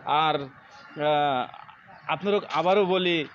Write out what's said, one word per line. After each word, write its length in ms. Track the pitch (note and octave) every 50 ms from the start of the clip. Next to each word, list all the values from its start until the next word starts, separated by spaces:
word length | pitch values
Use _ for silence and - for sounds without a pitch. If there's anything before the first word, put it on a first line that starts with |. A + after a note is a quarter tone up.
| -
আর, 300 | - C#3+ D3+ D#3 D#3 D3+
আহ, 1300 | C#3+ C#3 C3 - - - - - - - - - D#3 D3 D3+ D3+ D3 D3 C#3+ C3+ B2+ A#2+ - - - - - - - - - - - -
আপনারা 340 | - D#3 E3 F3+ G3+ G3+ G#3 - - -
আবারও 320 | D#3 D#3+ F3+ G3 G#3 G3
বলি 380 | F3 F#3 F#3 F3+ F3 E3+ E3 C#3+ C3+